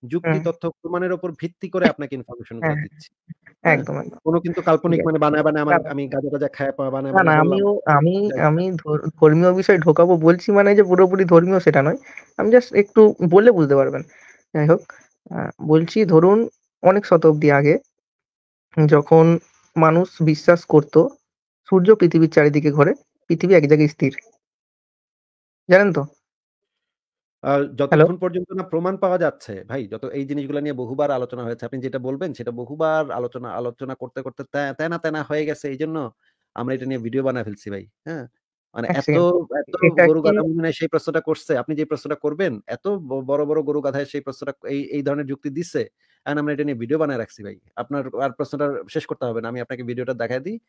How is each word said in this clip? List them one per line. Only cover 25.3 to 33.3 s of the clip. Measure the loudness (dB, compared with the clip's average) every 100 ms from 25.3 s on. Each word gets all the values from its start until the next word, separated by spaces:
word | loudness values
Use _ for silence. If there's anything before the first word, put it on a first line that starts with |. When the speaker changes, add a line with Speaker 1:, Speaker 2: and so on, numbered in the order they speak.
| _ _ _ _
Speaker 2:
জানেন | 4 4
তো? | 0
Speaker 1:
আ, | -6 _ _ _ _ _ _ _ _ _ _ _ _ _ -2
Speaker 2:
হ্যালো? | -2 -2
Speaker 1:
যতক্ষণ | -4 0 4 4 2
পর্যন্ত | -6 -6 -10
না | -10
প্রমাণ | -8 -6 -4 -4
পাওয়া | -2 0
যাচ্ছে, | -2 -6 -16 -16
ভাই, | -12 -12 -10
যত | -12
এই | -12 -10
জিনিসগুলা | -8 -8 -8 -8
নিয়ে | -8
বহুবার | -8 -10 -6 -4
আলোচনা | -4 -6 -10
হয়েছে। | -10 -10 -10
আপনি | -10
যেটা | -10 -10
বলবেন | -10 -10 -10
সেটা | -10 -12
বহুবার | -12 -14 -6 -4 -2 -4
আলোচনা, | -8 -10